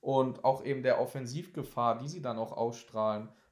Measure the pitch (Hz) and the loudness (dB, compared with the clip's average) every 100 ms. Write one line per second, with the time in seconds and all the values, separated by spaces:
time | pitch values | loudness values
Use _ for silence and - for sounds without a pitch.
0 | 135 135 131 127 127 135 - 135 127 120 | 0 2 2 2 2 2 0 0 2 4
1 | 123 139 123 143 - - - - 120 113 | 2 -4 -6 -8 -8 -8 -6 0 2 2
2 | 139 180 131 110 110 - 117 117 - 110 | -2 -6 -6 -4 -4 -2 -2 -4 -8 0
3 | 107 107 110 - _ | 0 0 -6 -16 _